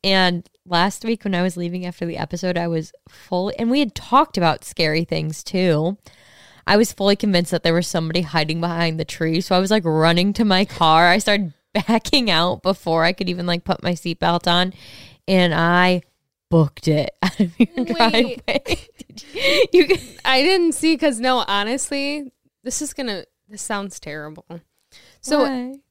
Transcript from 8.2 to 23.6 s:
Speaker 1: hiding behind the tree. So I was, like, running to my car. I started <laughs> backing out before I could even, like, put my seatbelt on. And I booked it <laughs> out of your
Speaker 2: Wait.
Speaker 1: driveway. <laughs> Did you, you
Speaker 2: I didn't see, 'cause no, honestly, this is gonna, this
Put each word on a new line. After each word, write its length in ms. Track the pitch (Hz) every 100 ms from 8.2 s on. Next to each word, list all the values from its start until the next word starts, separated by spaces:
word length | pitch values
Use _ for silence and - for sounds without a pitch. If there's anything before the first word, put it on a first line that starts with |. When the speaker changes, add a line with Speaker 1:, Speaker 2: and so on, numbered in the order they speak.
Speaker 1:
hiding 380 | 151 165 151 160
behind 400 | 170 170 170 160
the 40 |
tree. 360 | 160 - 160 165
So 160 | - 185
I 20 |
was, 140 | 190
like, 120 | 214
running 480 | 170 156 160 170 196
to 100 | 202
my 200 | 220 185
car. 440 | 202 - 165 160 175
I 100 | 190
started 360 | - 208 180 -
<laughs> 100 | _
backing 560 | 208 180 226 - 294 226
out 320 | 165 175 -
before 400 | 185 190 - 165
I 80 | 165
could 160 | 185 180
even, 180 | 175 175
like, 180 | 170
put 180 | - -
my 120 | -
seatbelt 520 | 175 175 160 170 170 -
on. 260 | 175 185 - - - - _ -
And 260 | 190 175
I 500 | 160 165 175 180 180 - _ _ _ _
booked 360 | 170 143 - -
it 300 | 151 139 _
<laughs> 40 |
out 180 | 185 -
of 180 | 180 -
your 100 | 240 -
Speaker 2:
Wait. 180 | 339 233
Speaker 1:
driveway. 400 | 226 220 233 247 -
<laughs> 400 | 277 - 339 - _ -
Did 100 | - -
you, 320 | 381 554 571 494
you 240 | 349 285 370 - -
Speaker 2:
I 180 | - 262
didn't 300 | 285 381 339
see, 220 | - 320 320
'cause 220 | 311 226
no, 200 | 254 254 -
honestly, 840 | 202 208 262 - 277 277 294 269 _ _ _
this 180 | - -
is 120 | 302
gonna, 300 | - 254 196 - _ _
this 120 | 208